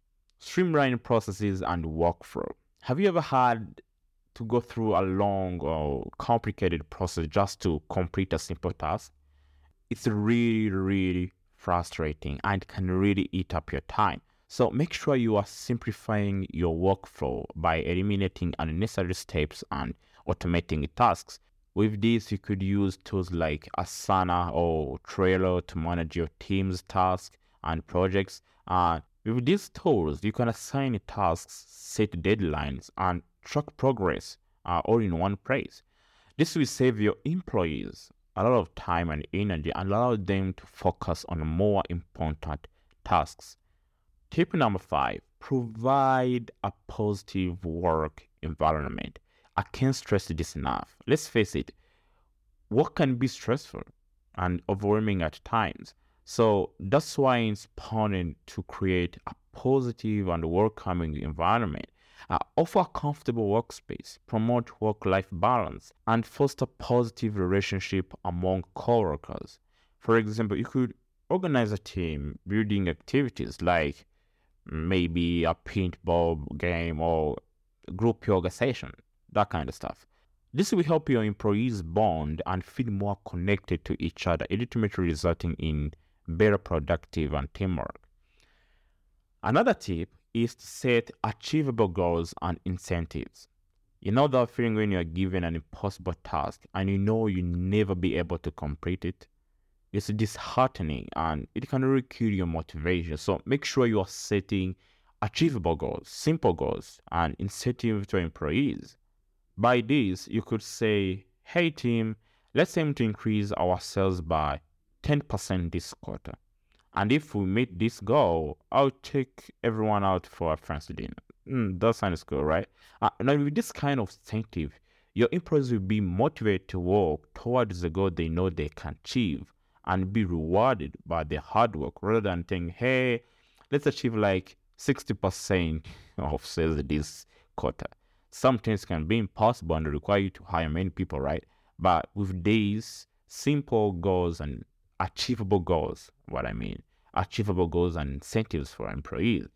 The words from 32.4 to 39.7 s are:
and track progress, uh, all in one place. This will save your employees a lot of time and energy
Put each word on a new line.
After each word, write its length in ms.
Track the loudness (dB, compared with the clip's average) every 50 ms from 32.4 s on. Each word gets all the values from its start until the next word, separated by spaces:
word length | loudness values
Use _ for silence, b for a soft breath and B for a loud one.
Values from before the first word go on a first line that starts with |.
| 2 0 -2 -2 -4 -4 -6 -8 -12 -10 -4
and 260 | -2 0 0 0 -2 -6 _ _ _ -10
track 220 | -6 -4 -4 -4 -6 -4
progress, 600 | 0 2 2 2 2 2 0 0 -2 -6 -12 -18 _ _ _ _ _ -4
uh, 160 | -2 -2 0 2
all 140 | 4 4 4
in 180 | 4 2 0
one 200 | 0 0 0 -2
place. 440 | -2 -4 -2 -2 -2 -4 -6 -12 -20 _ b b b b b b b b b b
This 180 | b 0 2 2
will 100 | 0 0
save 340 | 0 2 2 2 2 4 4
your 160 | 2 0 0 0 -4
employees 840 | -4 -4 -4 -4 -2 0 0 0 0 -2 -4 -6 -8 -12 -16 -20 -20 _ _ _ _ -2
a 80 | 0 2
lot 100 | 4 4
of 220 | 2 2 -2 -6
time 340 | -8 -4 -2 0 0 0 -2
and 180 | -2 -4 -6 -4 -2
energy 380 | -2 0 0 -2 -2 -2 -4